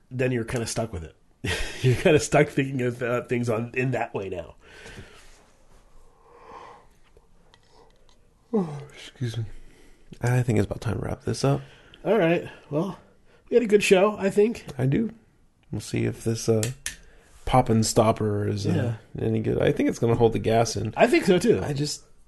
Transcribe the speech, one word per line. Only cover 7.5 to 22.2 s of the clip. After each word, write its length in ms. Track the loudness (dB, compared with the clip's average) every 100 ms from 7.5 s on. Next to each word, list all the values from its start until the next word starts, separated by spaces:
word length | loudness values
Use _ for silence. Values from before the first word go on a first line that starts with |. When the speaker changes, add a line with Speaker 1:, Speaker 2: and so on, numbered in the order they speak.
| -20 _ -20 -20 _ -20 _ _ _ _
Speaker 2:
Oh, 260 | -2 -2 -6 -14
excuse 420 | -18 -20 -8 -6 -6
me. 80 | -8 -12 -18 -20 -20 -20 -20 -4
I 200 | 0 2
think 160 | 2 2
it's 80 | 0
about 140 | -4
time 180 | -6 -4
to 40 |
wrap 200 | -6 -6
this 200 | -6 0
up. 160 | 0 0 -4 -20 -20 -8
Speaker 1:
All 120 | 0 2
right. 320 | 2 0 -4 -14 -6
Well, 280 | -4 -4 -8 -18 _ _ _ 0
we 40 | 2
had 60 |
a 40 | 6
good 160 | 4
show, 340 | 6 6 4 2
I 120 | 0
think. 340 | 2 2 0 -10 -4
Speaker 2:
I 80 | 0
do. 240 | 0 -2 -6 _ _ _ _ _
We'll 100 | -10
see 240 | -6 -4
if 200 | -2 -4
this, 240 | -4 -2 0
uh, 140 | 0 0 -6 -10 -12 -16 -20 -20 -10
pop 240 | 0 2 4
and 160 | 2
stopper 640 | 4 4 4 2 -2 -2 -2
is, 180 | -2 -2
uh, 300 | 0 -2 -4 -10 -6
Speaker 1:
Yeah. 60 |
Speaker 2:
any 160 | -2 -2
good. 200 | 0 0
I 120 | 0
think 160 | 2 -2
it's 100 | 0
gonna 160 | 0
hold 180 | 4 2
the 60 | 2
gas 380 | 0 2 0 -2
in. 180 | -6 2
Speaker 1:
I 100 | 4
think 180 | 4 4
so, 120 | 4
too. 220 | 4 2
Speaker 2:
I 100 | 0
just 300 | -4 -6 -8 -14 -20